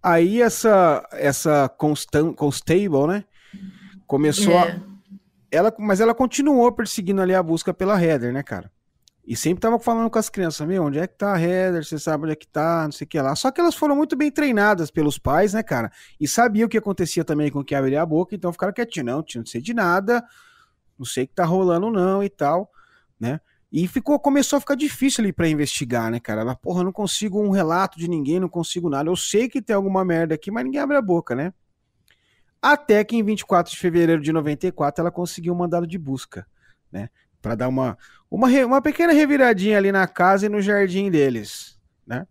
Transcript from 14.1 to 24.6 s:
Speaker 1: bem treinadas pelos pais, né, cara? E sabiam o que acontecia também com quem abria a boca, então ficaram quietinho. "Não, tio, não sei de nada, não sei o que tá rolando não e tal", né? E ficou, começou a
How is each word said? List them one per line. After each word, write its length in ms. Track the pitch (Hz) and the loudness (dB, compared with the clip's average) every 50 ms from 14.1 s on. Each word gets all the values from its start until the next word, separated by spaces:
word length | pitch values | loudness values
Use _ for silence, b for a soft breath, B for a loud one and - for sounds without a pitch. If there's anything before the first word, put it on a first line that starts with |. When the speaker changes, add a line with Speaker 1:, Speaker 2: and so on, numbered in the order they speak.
| 320 | 0
Speaker 1:
bem 160 | 254 302 294 | -2 -2 -2
treinadas 580 | - - 302 277 233 208 202 214 208 170 160 143 | 0 0 0 2 2 4 4 4 2 2 -2 -4
pelos 260 | _ 165 151 147 143 | _ 0 0 0 -2
pais, 380 | - - 127 139 165 208 208 190 | -2 -4 0 2 2 2 2 0
né, 80 | 220 | -4
cara? 300 | 214 - 151 123 113 - b b b b b b | -4 -2 -4 -4 -4 -6 b b b b b b
E 80 | 156 | -6
sabiam 400 | 139 - - 240 247 202 208 233 | -2 2 2 2 2 4 2 0
o 20 | 226 | 2
que 80 | 226 | 0
acontecia 480 | 220 - 202 190 - 175 156 - 175 160 | -2 -2 -2 -2 -2 -4 -2 -2 -4 -2
também 240 | - 156 147 151 147 | -2 -2 0 0 -2
com 140 | 139 143 139 | -2 -4 -6
quem 140 | - 147 139 | -2 -2 0
abria 240 | 135 131 135 147 | 0 0 0 0
a 40 | 165 | 0
boca, 280 | 165 156 160 185 - 214 | 0 0 -2 -2 -2 -6
então 180 | 180 170 175 | -6 -6 -6
ficaram 200 | 165 - 185 196 | -4 -4 -6 -4
quietinho. 340 | 202 - 240 233 - 175 127 | -4 -4 -8 -6 -6 -6 -6
"Não, 160 | 120 127 147 | -4 -4 -6
tio, 160 | 156 - - 120 | -6 -8 -10 -12
não 80 | 113 | -12
sei 140 | - - 117 | -8 -10 -8
de 100 | 131 208 | -6 -4
nada, 520 | 240 233 196 175 175 170 196 202 240 240 240 b b b b b b b b b b b _ _ _ _ | -2 0 0 2 2 0 2 0 -2 -2 -2 b b b b b b b b b b b _ _ _ _
não 80 | 127 | -14
sei 160 | - - 131 | -8 -4 -4
o 60 | 127 - | -4 -4
que 60 | _ | _
tá 80 | - 180 | -2 0
rolando 440 | 160 175 190 190 180 170 170 196 226 | 0 2 2 2 2 2 0 0 0
não 320 | 226 196 180 190 190 196 202 | 0 0 0 0 0 0 -2
e 40 | 196 | -4
tal", 400 | _ _ 151 143 160 175 208 _ b b b b b b b b _ _ | _ _ 0 0 0 0 -4 _ b b b b b b b b _ _
né? 220 | 110 117 143 156 _ _ _ _ _ _ | -6 -6 -6 -6 _ _ _ _ _ _
E 160 | - 151 175 | -4 -2 -2
ficou, 320 | 180 - 262 - - 294 285 | -2 -4 -4 0 0 0 2
começou 380 | 294 285 269 285 269 - - | 2 2 2 2 2 2 0
a 40 | 285 | -2